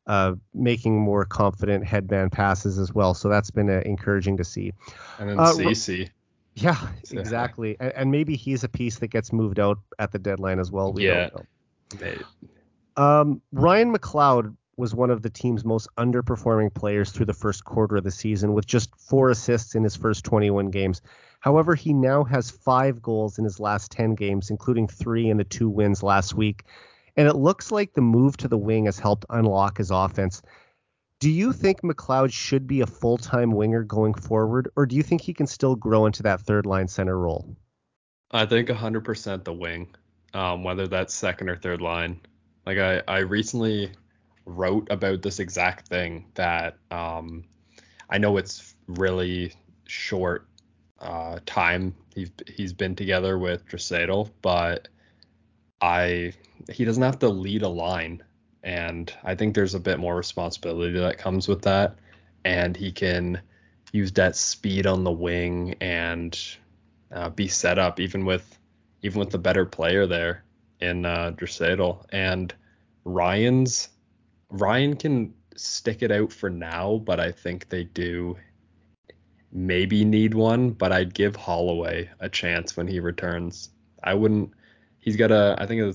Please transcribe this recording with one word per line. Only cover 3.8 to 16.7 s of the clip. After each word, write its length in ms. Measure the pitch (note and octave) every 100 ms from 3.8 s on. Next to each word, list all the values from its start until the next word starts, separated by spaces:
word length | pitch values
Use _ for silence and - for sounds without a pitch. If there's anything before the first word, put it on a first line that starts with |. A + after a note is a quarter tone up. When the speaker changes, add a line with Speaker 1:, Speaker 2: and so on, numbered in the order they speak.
| -
Speaker 1:
encouraging 500 | G2 - G2+ F#2+ F#2+
to 60 |
see. 280 | F2 G#2 G2 F#2+ - - - -
Speaker 2:
And 120 | G#2
then 80 | G2+
Speaker 1:
Uh, 140 | E3
Speaker 2:
Ceci. 580 | D#3+ - A2 - F2+ F2+ _ _ _ _ -
Speaker 1:
Yeah, 200 | D#3+ D#3 - -
Speaker 2:
So 140 | - B2
Speaker 1:
exactly. 580 | A2 A#2 A#2+ - A2 G#2+
And, 140 | C3
and 180 | C3 C3+
maybe 240 | D3 D3+ D3
he's 280 | C3 C3
a 40 | A#2+
piece 300 | - A#2+ -
that 100 | A2+
gets 240 | A2+ A2
moved 280 | A2+ A2 F#2+
out 180 | G2+ G#2 - -
at 100 | G2+
the 80 | G2+
deadline 400 | G2+ F#2+ F#2+ F#2
as 120 | F2+
well. 200 | F#2+ F#2+
We 140 | G2 G2
Speaker 2:
Yeah. 220 | F2 F2
Speaker 1:
don't 60 | -
know. 100 | - _ _ _ - G2+
Speaker 2:
Maybe. 220 | - - - _ - _ _ _ _ -
Speaker 1:
Um, 440 | C#3+ D3 D3 C#3 _
Ryan 400 | C3 E3 G3+ A#3
McLeod 600 | A3 - D3+ C#3+ B2 G#2+ - _ -
was 180 | A#2+
one 160 | A2+ B2
of 120 | A#2
the 80 | A2+
team's 340 | - B2 A2+
most 240 | A2+ A2 - -
underperforming 720 | A#2+ B2 A#2+ A#2 A#2 A2 G#2